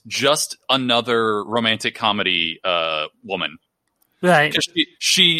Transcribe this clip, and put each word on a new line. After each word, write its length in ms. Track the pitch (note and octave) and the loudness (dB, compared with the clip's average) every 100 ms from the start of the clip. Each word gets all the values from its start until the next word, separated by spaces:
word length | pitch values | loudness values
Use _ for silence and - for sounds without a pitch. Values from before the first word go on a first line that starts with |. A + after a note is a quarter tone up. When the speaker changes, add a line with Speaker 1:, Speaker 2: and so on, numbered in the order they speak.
| A2+ | -10
Speaker 1:
just 480 | - C#3 D3 - - - | -2 0 0 -2 -10 -2
another 720 | C3 B2+ A#2+ A#2 A#2 A2 G#2 | 0 2 0 2 0 2 -2
romantic 500 | G2 A#2 A2+ A2 A#2 | -2 -2 0 0 -4
comedy, 680 | - A2 G#2 F#2 F2 E2 D#2+ | -2 -2 0 0 0 -2 -4
uh, 440 | F#2 F2 D#2+ D#2 D#2 _ | -2 -2 -2 -4 -6 _
woman. 360 | G2 F#2+ D#2 D#2 _ _ _ _ _ - | -10 -6 -6 -10 _ _ _ _ _ -4
Speaker 2:
Right. 320 | F3+ D#3 D3 | 2 2 2
Speaker 1:
'Cause 120 | D#3 - | 0 -4
she, 140 | G3+ G#3 - | -2 -4 -4
she 400 | - F#3+ F3+ E3 | 0 2 4 2